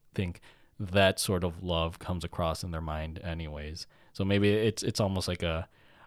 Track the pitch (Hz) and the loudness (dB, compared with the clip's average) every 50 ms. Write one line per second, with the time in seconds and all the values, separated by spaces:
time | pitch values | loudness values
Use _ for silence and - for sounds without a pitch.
0 | _ _ - - 98 87 85 - - - - _ - _ _ - 104 90 92 101 | _ _ -6 -4 -4 -4 -4 -8 -14 -20 -20 _ -20 _ _ -10 -6 0 4 6
1 | 98 95 95 - - - 98 90 90 87 82 90 95 90 85 82 82 82 82 - | 6 6 6 4 0 0 0 0 0 -2 -4 -4 -4 -2 0 0 0 0 -2 -6
2 | - - 90 85 82 85 - - 87 80 78 - - 90 82 80 80 78 76 78 | -6 -4 -4 -4 -4 -6 -4 -2 -2 0 -2 -2 -4 -6 -6 -4 -4 -4 -4 -4
3 | 78 80 80 - - 85 82 82 80 78 76 73 73 76 82 87 - - - - | -6 -6 -8 -8 -6 -6 -6 -6 -6 -8 -8 -10 -10 -10 -10 -12 -14 -16 -18 -20
4 | - - - - 98 98 98 101 101 101 101 107 110 110 101 - - 113 - - | -20 -14 -6 -4 0 2 4 6 6 6 6 6 4 2 2 0 -2 -2 0 2
5 | 107 95 95 92 - - 90 - 87 85 80 80 87 - _ _ - - - - | 0 2 2 0 -2 -2 -2 -2 -2 -2 -2 -2 -4 -8 _ _ -20 -20 -20 -20
6 | - | -12